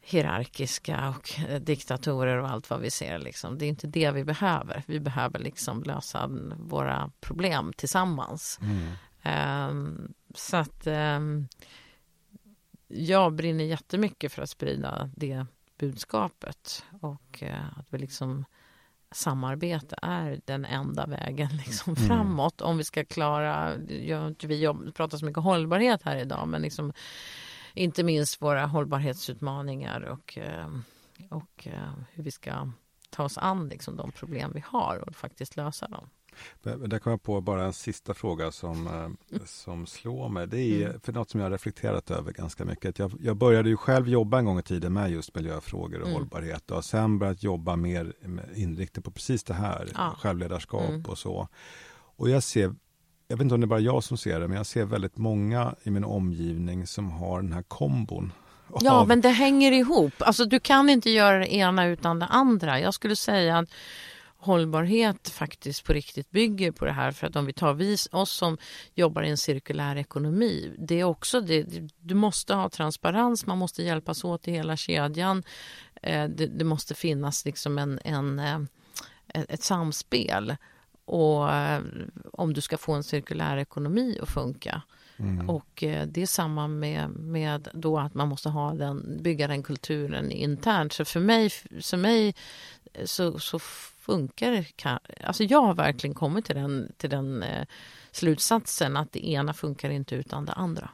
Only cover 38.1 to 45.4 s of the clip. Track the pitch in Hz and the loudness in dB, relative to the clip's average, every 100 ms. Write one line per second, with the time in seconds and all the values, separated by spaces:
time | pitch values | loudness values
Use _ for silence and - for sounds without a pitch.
38.1 | - 110 82 80 - 87 82 82 82 82 | -6 -4 -2 -4 -6 -8 -6 -6 -6 -8
39.1 | - _ - 101 - - 85 85 - 117 | -12 _ -10 -10 -16 -12 -10 -10 -10 -10
40.1 | 127 127 98 87 117 127 104 82 - - | -6 -6 -4 -4 -2 2 2 0 -4 -8
41.1 | 120 113 107 95 95 - - 110 98 - | -6 -4 -2 -2 -2 -6 -4 -2 -2 -2
42.1 | 85 76 - 82 - 87 85 98 - 98 | -6 -6 -8 -10 -6 -6 -6 -6 -4 -4
43.1 | 107 120 104 123 113 110 110 - 131 123 | -4 -4 2 6 6 6 2 4 4 4
44.1 | 120 107 127 117 92 - 90 87 95 98 | 2 4 2 4 2 0 -2 0 0 0
45.1 | 82 78 - | -2 -4 -6